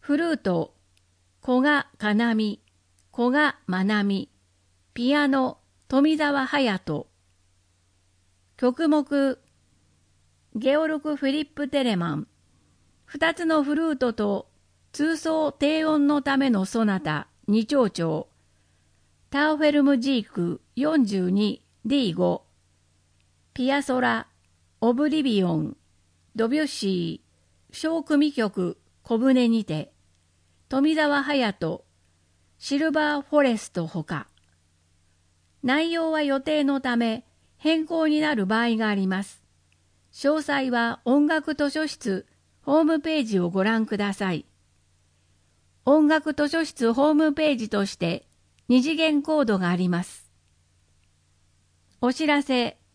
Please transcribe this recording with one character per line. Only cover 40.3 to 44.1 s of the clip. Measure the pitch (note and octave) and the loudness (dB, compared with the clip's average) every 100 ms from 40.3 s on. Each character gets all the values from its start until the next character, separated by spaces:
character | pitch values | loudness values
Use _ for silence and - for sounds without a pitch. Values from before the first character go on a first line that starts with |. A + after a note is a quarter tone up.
| D#4 | 0
細 | D4 C#4+ C4+ | -2 -2 0
は | A#3+ A#3 - | 0 -2 -4
音 | - C4+ D4 | 0 2 4
楽 | D#4 D4+ | 2 -2
図 | D4+ C#4+ | -2 -2
書 | D#4 D#4 | -2 -6
室 | - - F#3+ - _ _ _ | -6 -6 -6 -8 _ _ _
ホ | - D4 | 0 2
ー | |
ム | D#4 D#4+ | 4 0
ペ | D4+ D#4 | 0 -2
ー | |
ジ | A3+ G3 | 0 0
を | F3 | 0
ご | F#3+ | 0
覧 | F#3+ A3+ A3 | 0 0 0
く | G#3 | -2
だ | G3+ | -4